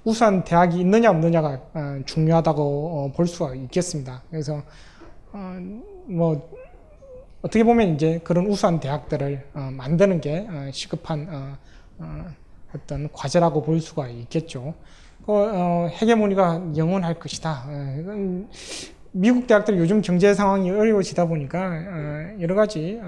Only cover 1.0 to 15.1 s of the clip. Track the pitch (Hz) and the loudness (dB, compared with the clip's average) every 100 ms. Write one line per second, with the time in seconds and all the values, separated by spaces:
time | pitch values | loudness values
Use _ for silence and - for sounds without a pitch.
1 | 233 170 165 170 151 131 - 160 143 139 | 6 4 4 4 2 -4 -10 -8 -6 -6
2 | 131 - 156 165 160 147 143 143 156 156 | -4 0 4 4 4 2 0 -2 -4 -4
3 | 139 131 170 175 151 131 127 180 175 151 | -4 0 0 -2 -6 -6 -4 -2 -2 -4
4 | 131 127 - 160 143 147 - - - - | -8 -14 -10 -8 -6 -6 -10 -18 -20 -20
5 | - - - 202 185 185 185 214 403 381 | -20 -20 -18 -14 -12 -12 -12 -14 -16 -18
6 | 339 170 165 151 - - - - - - | -6 0 0 0 -6 -18 -20 -20 -20 -20
7 | - - - - 175 220 226 233 202 147 | -20 -20 -20 -12 0 4 6 6 4 2
8 | 156 165 - 175 202 202 202 165 135 143 | 0 0 0 0 2 2 2 2 -2 -6
9 | - 147 139 139 - 151 135 131 127 160 | -4 -4 -2 -6 -10 -10 -8 -8 0 4
10 | 196 175 143 160 220 156 139 - - 160 | 4 2 -2 -4 -6 -10 -10 -10 -8 -8
11 | - 156 147 143 135 139 - - - - | -6 -8 -6 -10 -10 -14 -18 -20 -20 -16
12 | 160 151 175 143 - - - 147 - 143 | -14 -12 -14 -16 -20 -20 -16 -14 -10 -8
13 | 151 - 139 180 165 151 147 160 156 - | -8 -8 -2 2 2 2 0 0 -2 -6
14 | 127 120 120 165 160 131 131 165 - - | -8 -10 -6 -6 -6 -8 -12 -12 -18 -20
15 | - | -20